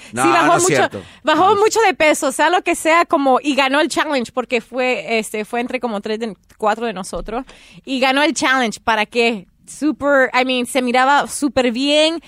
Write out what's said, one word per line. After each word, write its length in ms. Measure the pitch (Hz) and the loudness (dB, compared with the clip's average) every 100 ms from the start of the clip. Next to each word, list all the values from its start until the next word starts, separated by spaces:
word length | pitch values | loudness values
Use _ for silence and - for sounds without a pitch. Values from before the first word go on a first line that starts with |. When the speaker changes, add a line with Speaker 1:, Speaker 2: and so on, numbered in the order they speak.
| - | -10
Speaker 1:
No, 100 | 220 | -2
Speaker 2:
sí 60 | - | 2
bajó 180 | - 302 | 4 4
Speaker 1:
no 100 | 330 | 2
es 40 | |
Speaker 2:
mucho, 120 | 359 - | 2 2
Speaker 1:
cierto. 260 | 311 - - - | 0 -4 -14 -8
Speaker 2:
bajó 160 | 294 311 | -2 2
Speaker 1:
No, 60 | 370 | 4
no 60 | |
es 60 | 415 | 4
Speaker 2:
mucho 200 | 427 427 | 2 2
de 140 | 427 | 2
peso, 360 | 262 311 294 285 | 2 2 2 -2
sea 200 | - 302 | 0 2
lo 120 | 359 | 2
que 140 | - 339 | 0 -2
sea, 280 | 320 330 | 2 2
como, 360 | 349 330 277 247 | 2 2 2 2
y 140 | 302 262 | 2 0
ganó 240 | 269 285 | 0 2
el 80 | 311 | 0
challenge, 420 | 330 302 277 226 | 0 -2 -2 -4
porque 280 | - 247 254 | -6 -4 -4
fue, 580 | - 247 254 226 165 226 | -4 -4 -2 -2 -2 -4
este, 260 | 214 214 | -4 -8
fue 160 | 214 240 | -6 -6
entre 200 | 247 254 | -4 -6
como 200 | 247 202 | -6 -6
tres 180 | 214 214 | -6 -6
de, 160 | 226 180 _ - | -6 -10 _ -4
cuatro 300 | 214 220 233 | -2 -2 -4
de 60 | |
nosotros, 520 | 185 180 175 - 226 262 - - 175 | -8 -10 -10 -8 -10 -10 -18 -20 -20
y 140 | - 262 | -8 -2
ganó 240 | 262 262 | 0 2
el 100 | 302 | 0
challenge. 460 | 254 269 262 233 - | 0 0 0 0 -4
¿Para 280 | - 220 208 | -2 -2 0
qué? 420 | 240 233 214 - _ - | 0 0 -2 -10 _ -20
Súper, 640 | - 294 240 277 285 254 | -6 -4 -2 0 2 2
I 120 | 254 | 0
mean, 200 | 254 254 247 | 0 -2 -2
se 140 | 277 | -2
miraba 460 | 254 254 262 285 226 | 0 2 4 2 0
súper 460 | - 285 262 254 | -4 -2 0 0
bien, 480 | 233 285 294 311 330 | 0 0 2 2 -2